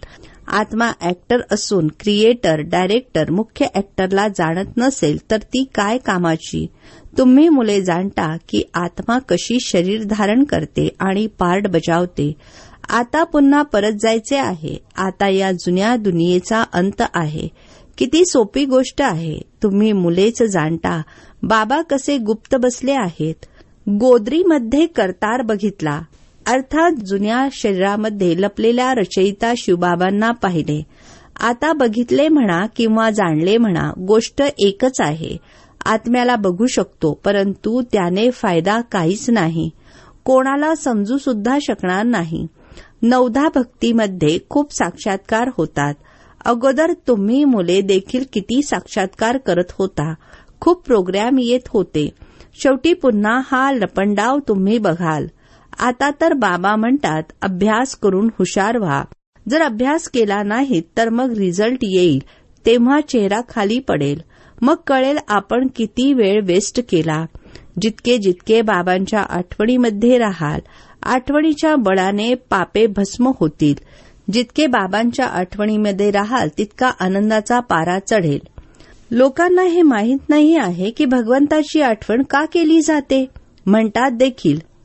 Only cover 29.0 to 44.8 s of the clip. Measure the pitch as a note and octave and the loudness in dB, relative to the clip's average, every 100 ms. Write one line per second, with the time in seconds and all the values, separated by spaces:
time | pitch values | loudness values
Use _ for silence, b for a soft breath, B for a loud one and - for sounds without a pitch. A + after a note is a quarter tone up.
29 | F3+ - G3 G3 A#3 A#3+ - F3 F3+ F3 | -2 0 0 0 -2 -2 0 0 2 2
30 | F#3 G3+ A3+ A#3 G3 E3 D3 D3+ D3+ b | 0 0 0 0 -2 -2 -2 -4 -6 b
31 | b b b - A3 A#3+ D4+ D#4+ B3 G#3+ | b b b -4 -4 0 0 2 0 0
32 | A#3+ B3+ D4+ D#4 A3 E3+ G#3+ - A3+ A3 | 0 2 4 4 2 0 -2 -2 0 2
33 | A3+ G#3+ F#3 D#3 E3+ A3+ A3+ E3 D3 D#3 | 0 0 0 0 2 2 2 0 -4 -4
34 | F#3 A3 A3+ - C#4 - G3+ G3 C4 C4 | 0 2 0 -2 -2 0 0 2 -2 0
35 | F3 D#3+ D#3+ - b b b b - A3 | -2 -2 -8 -12 b b b b -4 -2
36 | A#3+ B3 B3 A#3+ G3 F3+ A#3+ - F#3 - | 0 0 0 0 0 0 0 0 -4 -2
37 | D#3+ C#3+ - G3+ G3 F#3+ G#3+ A#3+ A#3+ C4+ | -4 -2 -2 0 0 -2 -4 -4 -2 -2
38 | F3 F3+ A#3+ A#3+ G#3+ E3+ E3+ A3 A#3 G3 | 0 0 0 0 0 0 0 -2 -2 -2
39 | D#3+ G3+ - A3+ E3 E3 D#3+ - b b | -2 -2 0 0 0 -2 -4 -8 b b
40 | b b - C4 C4 C#4 D4+ D#4+ D4 A3+ | b b 0 2 2 0 0 -2 -2 -2
41 | G3+ C4+ C4+ A3 G#3 C#4 C#4+ D#4+ F#3 F#3 | -2 -2 -2 -2 0 -2 -2 -4 -2 -2
42 | A#3 A3+ E3 E3 D#3+ _ B B B B | 0 -2 -2 -6 -10 _ B B B B
43 | A3+ B3+ B3 A#3+ D#4 D4+ B3 - A#3 A#3 | 2 4 2 2 0 0 -2 -2 0 0
44 | G#3+ F#3 D#3 F3 - D4 C#4+ - | 0 0 0 0 -2 -2 -2 -2